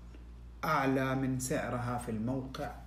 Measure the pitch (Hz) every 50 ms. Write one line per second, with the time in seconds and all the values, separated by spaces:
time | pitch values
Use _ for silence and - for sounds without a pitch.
0 | - - - - - - - - - - - - - 165 156 147 135 135 135 135
1 | 131 131 131 135 135 127 131 123 - - 156 127 101 117 123 120 120 123 123 120
2 | - - 110 107 110 123 135 135 131 - - - 143 123 - - -